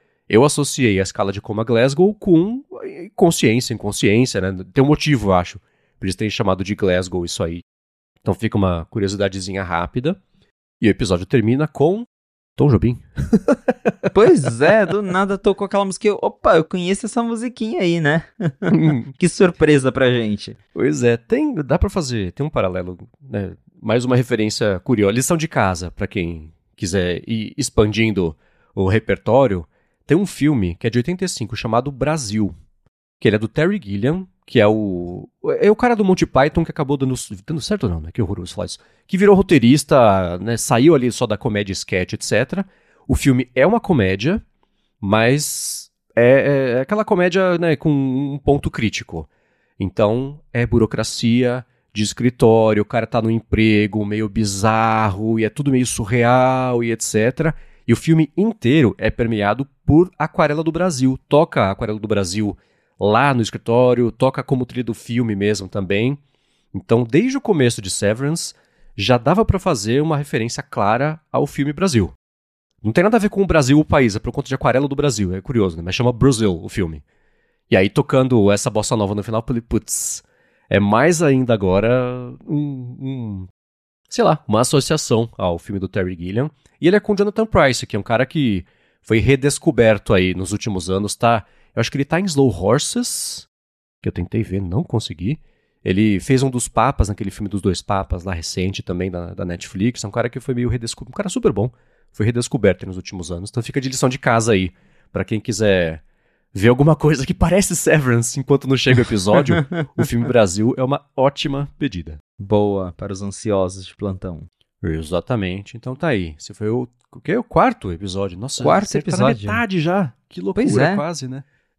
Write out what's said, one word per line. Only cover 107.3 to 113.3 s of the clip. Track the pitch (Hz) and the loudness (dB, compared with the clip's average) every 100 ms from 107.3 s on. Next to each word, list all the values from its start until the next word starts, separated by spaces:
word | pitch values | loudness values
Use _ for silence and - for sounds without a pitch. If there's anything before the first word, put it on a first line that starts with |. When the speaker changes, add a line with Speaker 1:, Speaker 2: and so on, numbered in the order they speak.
Speaker 1:
parece | 175 170 185 - 175 | 0 2 2 0 0
Severance | - 156 131 117 117 - | 2 2 4 0 0 -4
enquanto | 127 139 131 | 0 0 2
não | 131 | 0
chega | 131 120 | 2 2
o | |
episódio, | 120 110 92 107 139 165 139 175 | 2 0 2 2 4 0 -2 -4
Speaker 2:
<laughs> | 143 - | -6 -4
Speaker 1:
o | |
filme | - 117 120 | -2 -2 2
Brasil | 123 104 95 107 131 | 4 4 2 0 0
é | |
uma | 131 143 _ - | -2 -4 _ 0
ótima | 135 - 156 139 143 - | 0 0 -4 -4 -6 -6
pedida. | 143 92 78 78 _ - | -6 -6 -10 -14 _ -14
Speaker 2:
Boa, | 98 104 104 98 90 | -2 0 2 0 -6
para | - 101 | -10 -12
os | 95 | -10
ansiosos | 101 | -10